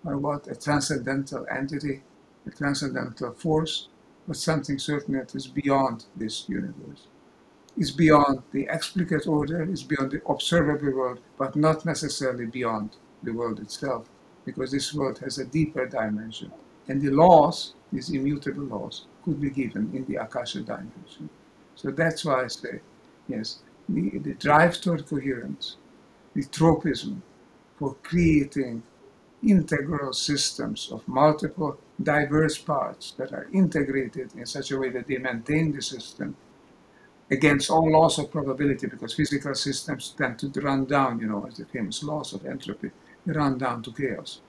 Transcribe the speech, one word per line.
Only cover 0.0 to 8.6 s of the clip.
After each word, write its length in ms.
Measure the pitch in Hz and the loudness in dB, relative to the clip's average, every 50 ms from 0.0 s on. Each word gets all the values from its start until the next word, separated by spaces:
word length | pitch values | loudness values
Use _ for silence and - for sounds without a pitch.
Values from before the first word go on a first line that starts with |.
| - | -4
By 120 | 170 139 | -4 -4
what? 320 | 139 143 147 143 143 - | -2 -2 -2 -2 -4 -6
A 80 | - 135 | -10 -12
transcendental 880 | - - 147 147 143 139 - 151 131 117 131 135 139 139 - 143 123 117 - | -6 -2 0 2 2 2 0 -2 -2 0 -2 -2 -2 -2 -4 -6 -8 -6 -6
entity, 520 | - 135 139 139 156 139 151 143 135 139 - - - _ - _ _ _ _ | -4 -4 -4 -4 -4 -4 -2 -4 -4 -4 -8 -20 -20 _ -20 _ _ _ _
a 20 | - | -16
transcendental 800 | - - 143 143 143 135 147 135 127 127 120 123 117 - 131 120 120 | -8 -4 -2 -2 0 0 -2 -2 -2 -4 -4 -6 -6 -6 -6 -8 -8
force, 560 | - - 165 156 156 160 - - - - - _ _ _ - - _ _ | -4 0 2 2 2 2 0 -4 -6 -8 -10 _ _ _ -20 -20 _ _
but 80 | - 151 | -10 -8
something 440 | - - - 156 147 - - 143 139 | -4 0 0 0 0 0 -2 -4 -4
certain 340 | - - 147 147 - - 135 | -2 -2 -4 -4 -2 -2 -4
that 220 | 135 127 - - | -4 -4 -6 -8
is 120 | 135 135 | -10 -10
beyond 580 | - - 143 139 139 139 139 135 127 117 113 - - - | -6 -6 -2 2 2 4 4 4 2 -2 -6 -10 -16 -10
this 340 | - 113 110 107 - - - | -6 -6 -6 -6 -8 -6 -6
universe. 580 | - - - - - - - - 143 - - - _ - _ - _ _ _ _ _ _ _ - _ | -4 -4 -4 -6 -8 -12 -16 -16 -18 -18 -20 -20 _ -20 _ -20 _ _ _ _ _ _ _ -12 _
It's 140 | - 175 135 | -2 -2 -2
beyond 500 | 135 139 165 156 156 147 143 143 135 131 - - | 2 4 6 8 8 8 8 6 2 0 -4 -6
the 160 | - 139 | -4 -4